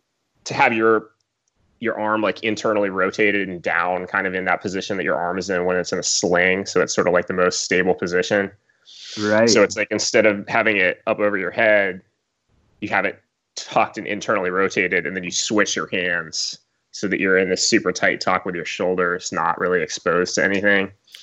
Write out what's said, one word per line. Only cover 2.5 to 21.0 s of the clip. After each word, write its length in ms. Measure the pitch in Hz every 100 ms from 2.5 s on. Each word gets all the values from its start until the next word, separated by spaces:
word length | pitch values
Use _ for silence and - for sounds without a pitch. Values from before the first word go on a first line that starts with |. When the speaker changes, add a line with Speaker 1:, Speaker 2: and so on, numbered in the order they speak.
| 104 113 104 101
Speaker 1:
rotated 580 | 95 92 - 104 101 92
and 140 | 87
down 440 | 87 85 90 92 90
kind 200 | 98 95
of 80 |
in 100 | 92
that 160 | 90 87
position 380 | 101 95 - 98
that 60 |
your 120 | 87 73
arm 220 | 87 95
is 100 | 90
in 160 | 90
when 140 | 90 90
it's 160 | 87
in 40 | 92
a 40 |
sling. 640 | 80 - 90 87 92 92 98
So 160 | 92
it's 120 | 80
sort 120 | - 87
of, 80 |
like, 120 | 90 -
the 60 |
most 300 | 92 90 -
stable 320 | - 90 90
position. 560 | 90 92 90 92 104 98 - _ _ - - - -
Speaker 2:
Right. 300 | 104 107 117
Speaker 1:
So 120 | 104
it's 140 | 98 113
like, 120 | 104
instead 360 | 104 - 120 107
of 200 | 101 101
having 280 | 117 110 101
it 260 | 90 - -
up 120 | 107
over 180 | 104 101
your 140 | 87
head, 500 | - 113 104 98 92 - _ _ _ _ _ _ _
you 80 | 101
have 140 | 104
it 160 | 95 - _ _ _ -
tucked 420 | - - 101 -
and 80 | 87
internally 440 | 101 - 104 92
rotated, 560 | 90 95 - 90 92 73
and 100 | 95
then 80 |
you 60 | 87
switch 440 | - - 107 98
your 140 | - 80
hands 680 | 98 90 87 80 - - - _ _ _
so 160 | - 101
that 100 | 92
you're 160 | 98 92
in 140 | 92
this 180 | 92 -
super 220 | 113 90
tight 300 | 90 98 -
tuck 240 | - 92
with 100 | 98
your 100 | 87
shoulders 680 | 80 - 90 92 87 90 -
not 260 | 87 82 85
really 240 | 90 90
exposed 520 | 78 - 92 85 90 -
to 80 |
anything. 480 | 95 98 101 101 98 -